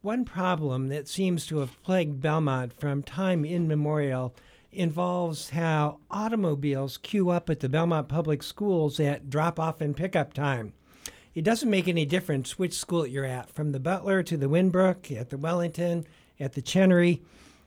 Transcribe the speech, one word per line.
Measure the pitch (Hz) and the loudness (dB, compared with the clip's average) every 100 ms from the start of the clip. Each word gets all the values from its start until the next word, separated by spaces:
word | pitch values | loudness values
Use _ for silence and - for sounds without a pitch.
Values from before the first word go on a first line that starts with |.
One | 196 240 | -2 -2
problem | 247 185 185 175 151 131 131 | -2 -2 0 0 0 -2 -2
that | 147 139 | -4 -6
seems | - 190 175 - | -2 0 0 -2
to | 156 | -4
have | 135 - | -4 -6
plagued | - 185 156 139 | 0 0 0 -2
Belmont | 151 160 151 131 123 | 0 2 2 0 -4
from | - 147 143 | -4 -2 -2
time | 139 151 190 180 | -4 -2 0 0
immemorial | 151 175 165 151 147 151 143 131 123 - - - _ | 0 0 0 2 2 0 0 -2 -4 -8 -20 -20 _
involves | 190 170 156 180 180 170 151 - | -2 -2 0 -2 0 -2 -4 -6
how | 151 165 156 151 151 _ | -2 0 2 0 -2 _
automobiles | 196 220 226 180 143 147 135 135 - | -4 -2 0 0 0 0 -2 -4 -8
queue | - 208 180 | -4 0 2
up | 175 170 | 2 0
at | 151 | -2
the | 131 | 0
Belmont | 151 170 160 127 | 0 2 0 0
Public | 147 156 147 | -2 0 -2
Schools | - - 208 180 151 151 | -4 -4 0 2 2 2
at | 143 143 143 | 0 0 -4
drop-off | 143 165 165 160 156 | 0 0 0 -4 -2
and | 147 | -4
pickup | 143 185 180 147 | -2 -2 -2 -2
time. | - 147 127 107 - _ - - - _ | -2 -2 -2 -6 -14 _ -18 -18 -18 _
It | 165 | -2
doesn't | 165 226 247 | 0 2 2
make | 196 175 | 2 2
any | 170 147 | 0 2
difference | 175 180 180 127 - | 0 0 -2 -2 -4
which | 185 | -4
school | - - 170 139 | -4 -2 -2 -2
you're | 135 135 | -4 -4
at, | 127 - | -6 -8
from | - 151 | -4 -2
the | 135 | -2
Butler | 139 190 190 190 | -2 -2 0 0
to | 170 160 | 0 -2
the | 139 | 2
Winbrook, | 165 185 180 185 180 - | 4 4 4 4 2 -6
at | 120 123 | -8 -6
the | 139 | -6
Wellington, | 156 175 170 160 175 175 156 - _ _ | -2 -2 -2 -2 -2 -2 -6 -18 _ _
at | 131 | -6
the | - | -6
Chenery. | - 185 190 175 175 170 - - - - | 0 6 8 8 6 4 -4 -20 -20 -20